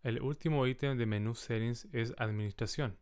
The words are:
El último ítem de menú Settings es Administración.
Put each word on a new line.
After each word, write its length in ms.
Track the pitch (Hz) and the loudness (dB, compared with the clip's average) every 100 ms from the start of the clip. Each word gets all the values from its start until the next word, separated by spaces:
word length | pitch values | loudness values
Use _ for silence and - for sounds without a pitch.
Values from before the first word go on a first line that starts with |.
El 180 | 127 113 | -2 0
último 460 | 131 147 165 151 127 | -2 0 2 4 4
ítem 320 | 127 139 131 | 2 0 2
de 80 | 113 | 2
menú 280 | 107 107 | 2 0
Settings 540 | 117 - 113 113 120 - | -2 -2 0 0 -2 -4
es 200 | 120 117 - | -2 -2 0
Administración. 800 | 113 107 104 - 107 - 135 95 | -2 0 -2 -2 -4 0 -2 -4